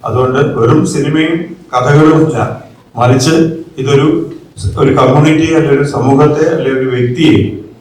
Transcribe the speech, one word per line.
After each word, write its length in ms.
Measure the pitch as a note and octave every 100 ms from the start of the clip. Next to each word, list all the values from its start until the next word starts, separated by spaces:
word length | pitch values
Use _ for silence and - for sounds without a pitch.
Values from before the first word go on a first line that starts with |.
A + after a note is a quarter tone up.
അതുകൊണ്ട് 340 | B2 B2+ B2+ C3
വെറും 480 | A2+ - A#2 D#3 F#3
സിനിമയും 680 | D3+ C3+ D#3 D#3+ E3+ - - -
കഥകളും 540 | B2 C3 D3 D#3 D#3+ -
അല്ല, 360 | B2+ - - - - _ -
മറിച്ച് 340 | B2 C3 D3 E3 E3 - - -
ഇതൊരു, 520 | C3+ C#3 D3+ E3+ - - - - - -
ഒരു 140 | C#3
കമ്മ്യൂണിറ്റിയെ 640 | - C3 C#3+ D#3 D#3 D#3+ D#3+
അല്ലെ 140 | C#3+
ഒരു 140 | C3+
സമൂഹത്തെ 720 | C#3 - B2+ C#3 D3 D3+ D#3+
അല്ലെ 160 | D#3+ C3+
ഒരു 180 | C3 B2+
വ്യക്തിയെ 720 | B2 B2 B2 D#3+ - - - - -